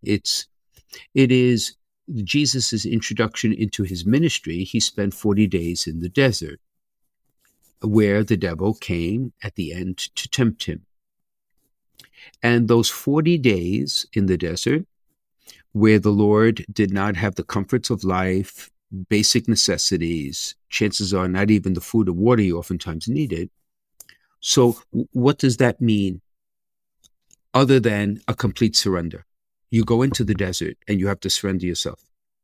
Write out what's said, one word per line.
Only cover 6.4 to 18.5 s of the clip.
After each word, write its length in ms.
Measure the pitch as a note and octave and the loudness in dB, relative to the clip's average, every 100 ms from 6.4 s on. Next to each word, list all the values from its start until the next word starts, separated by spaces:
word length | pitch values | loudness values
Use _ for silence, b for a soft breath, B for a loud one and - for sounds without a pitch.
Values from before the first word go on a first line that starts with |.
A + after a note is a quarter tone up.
| D2+ C#2 _ _ _ _ _ _ _ _ _ _ _ _ | -6 -14 _ _ _ _ _ _ _ _ _ _ _ _
where 420 | A2 G#2+ G#2 G2+ | 0 2 4 2
the 140 | G2+ G2+ | 0 0
devil 380 | F#2 D#2+ G2 | -2 -2 -2
came 580 | A2 - E2+ E2+ A2 B2+ - | -4 -4 -4 -2 -4 -6 -10
at 140 | G2+ - | -12 -8
the 160 | D#2 | -8
end 260 | E2+ F#2 F#2 - | -6 -8 -8 -10
to 140 | - - | -10 -6
tempt 380 | - A#2+ - - | 0 0 -2 -6
him. 200 | D#2 - _ _ _ _ _ _ _ _ _ _ _ b b b _ | -8 -12 _ _ _ _ _ _ _ _ _ _ _ b b b _
And 240 | A#2+ A#2+ A2+ | 2 4 4
those 200 | A#2 A2 | 4 2
forty 500 | - - D3+ D#3+ E3+ | -2 -2 2 2 2
days 680 | B2+ F#2+ F2 G#2+ C#3+ - - | 2 0 0 -2 -4 -6 -4
in 140 | G#2+ F#2+ | -2 0
the 120 | F2 | 0
desert, 480 | F2 F2 A#2 D3+ - _ _ _ _ _ b b _ | -2 -4 -2 -2 -4 _ _ _ _ _ b b _
where 260 | G#2 G#2+ G#2+ | 2 6 6
the 140 | G#2+ | 4
Lord 520 | G2+ G#2 G#2+ A2+ A2+ - | 4 4 4 4 0 -4
did 200 | G#2 G2 | -2 0
not 240 | G2 G#2 F2+ | 0 -2 -2
have 180 | G2+ | -4
the 80 | - | -4
comforts 480 | - G2+ F#2+ B2 - | -6 -6 -2 -4 -2
of 140 | A2 | -4
life, 640 | F#2+ F#2 F#2 F#2+ G2 | -2 -2 0 -2 -4